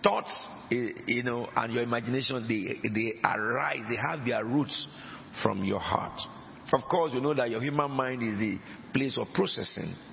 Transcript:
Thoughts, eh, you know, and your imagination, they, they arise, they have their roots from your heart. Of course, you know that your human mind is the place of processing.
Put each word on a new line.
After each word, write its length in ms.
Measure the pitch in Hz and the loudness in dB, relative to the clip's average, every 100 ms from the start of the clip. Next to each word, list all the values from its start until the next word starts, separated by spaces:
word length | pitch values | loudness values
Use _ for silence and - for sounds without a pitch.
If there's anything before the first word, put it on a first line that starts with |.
| 202 | 6
Thoughts, 420 | 208 - - - - - | 4 -2 -6 -8 -10 -2
eh, 180 | 120 120 - - | 0 0 -4 -2
you 160 | 120 | 0
know, 240 | 123 120 120 - | 0 -2 0 -2
and 180 | 117 | 0
your 80 | 117 | 0
imagination, 640 | 120 120 117 131 131 131 113 | 2 0 2 0 0 -2 0
they, 420 | 110 92 - - | 0 0 -2 0
they 300 | 107 113 107 | 0 0 2
arise, 560 | - 104 107 123 147 139 110 | 2 4 0 0 0 -2 -2
they 60 | 117 | -2
have 300 | 131 165 120 | 0 0 0
their 200 | 117 110 | 0 2
roots 420 | 139 139 - - - - - - - | 2 2 -2 -6 -10 -14 -14 -14 0
from 220 | 107 101 | 2 2
your 160 | 98 98 | 0 0
heart. 400 | - - - - - - - - - | 2 0 0 -6 -10 -10 -16 -14 2
Of 100 | 139 - | 2 4
course, 220 | 175 160 | 4 4
you 80 | 127 | 2
know 120 | 139 | 2
that 160 | 143 120 | 2 2
your 120 | 110 | 0
human 280 | 131 147 143 | 0 2 2
mind 300 | 135 131 127 | 2 0 0
is 160 | 117 101 | -2 2
the 220 | 107 95 - - - | 0 0 -6 -16 -2
place 240 | 131 135 120 | 0 0 0
of 100 | 107 | -2
processing. 600 | - 190 - 92 - - 90 - | 2 0 0 -4 -4 -6 -8 -14